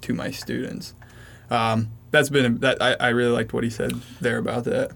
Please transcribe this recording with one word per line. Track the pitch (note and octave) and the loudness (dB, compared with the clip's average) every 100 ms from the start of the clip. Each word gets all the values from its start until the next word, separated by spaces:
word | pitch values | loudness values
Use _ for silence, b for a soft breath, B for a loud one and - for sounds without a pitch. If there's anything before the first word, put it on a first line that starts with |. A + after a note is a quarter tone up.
to | - | -6
my | - - | -4 -4
students?" | - - A#2+ B2+ - - - B B B B B | -8 -6 -6 -6 -8 -12 -16 B B B B B
Um, | A#2+ A2+ A2+ A2 - - | 0 2 0 -2 -8 0
that's | D3+ D3 | 2 4
been | C#3+ B2 | 4 2
a, | A#2 | 2
that, | C3 - | 2 2
I, | A#2+ B2 | 2 2
I | B2 | 2
really | A#2+ A#2+ | 2 2
liked | A#2+ A2+ | 2 0
what | C3 | -2
he | A#2 | -4
said | A2+ B2 B2 - - | -2 -4 -4 -10 -4
there | A#2+ A#2 | -2 0
about | A#2 A#2 | -2 -2
that. | A#2+ C3 C3 | -2 -2 -2